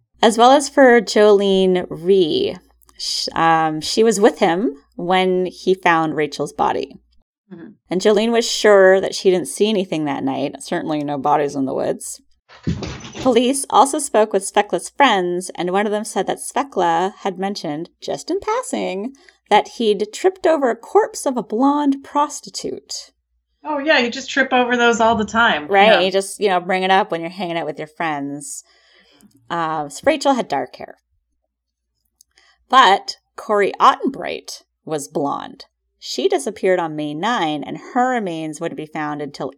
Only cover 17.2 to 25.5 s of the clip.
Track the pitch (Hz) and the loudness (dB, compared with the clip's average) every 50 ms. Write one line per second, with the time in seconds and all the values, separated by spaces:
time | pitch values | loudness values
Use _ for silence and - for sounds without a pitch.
17.2 | - 196 180 180 190 196 202 - - 165 147 151 170 - _ _ - - - - | -6 -6 -6 -4 -6 -6 -6 -6 -8 -8 -6 -8 -8 -12 _ _ -10 -8 -8 -6
18.2 | - - 330 403 403 427 440 508 508 - - 220 190 185 185 190 202 269 - - | -6 -6 -6 -4 -2 -4 -4 -4 -4 -6 -6 -6 -4 -4 -6 -6 -8 -10 -12 -16
19.2 | _ _ _ _ _ - 208 214 - - - - 240 214 208 185 214 208 - - | _ _ _ _ _ 2 2 2 2 0 -4 -2 0 0 0 0 -4 -8 -4 -2
20.2 | - 381 381 - - 339 320 294 277 233 226 - - - - 392 - 214 - - | -2 -2 -2 0 0 0 2 2 0 -2 -2 -4 -4 0 2 2 2 0 -4 -6
21.2 | - 285 254 247 196 - 214 220 269 277 285 294 294 277 277 277 269 - - 294 | -6 -4 -4 -4 -6 -4 -2 0 2 2 2 2 0 0 -2 -2 -6 -4 -2 -2
22.2 | 294 294 294 - - - - - - - - - - - - - - - _ _ | -2 -2 -4 -10 -14 -14 -12 -10 -10 -10 -10 -12 -12 -14 -16 -16 -16 -18 _ _
23.2 | _ _ _ _ _ _ _ _ - 294 302 277 269 311 311 277 240 233 - 269 | _ _ _ _ _ _ _ _ -8 -6 -6 -2 0 2 2 2 0 -2 -4 -8
24.2 | - - - 277 262 262 262 247 247 240 247 240 240 240 233 202 226 226 233 208 | -10 -4 -2 -2 0 2 2 2 2 2 2 2 4 2 4 4 2 2 2 0
25.2 | 214 208 214 226 233 220 | -2 -2 0 2 2 2